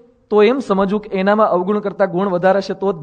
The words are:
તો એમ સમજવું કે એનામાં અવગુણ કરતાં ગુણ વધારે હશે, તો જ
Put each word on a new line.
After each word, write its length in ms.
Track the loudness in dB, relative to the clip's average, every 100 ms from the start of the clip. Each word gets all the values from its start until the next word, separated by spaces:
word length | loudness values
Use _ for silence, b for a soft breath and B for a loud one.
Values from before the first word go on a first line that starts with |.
| _ _ _
તો 140 | 2
એમ 160 | 4 2
સમજવું 420 | -2 -2 0 -2
કે 160 | -4 -2
એનામાં 300 | 0 2 2
અવગુણ 320 | 2 0 -2
કરતાં 320 | -4 -2 -2
ગુણ 180 | 0 -2
વધારે 280 | 0 2 2
હશે, 160 | -2
તો 200 | -4 -4
જ 20 | -4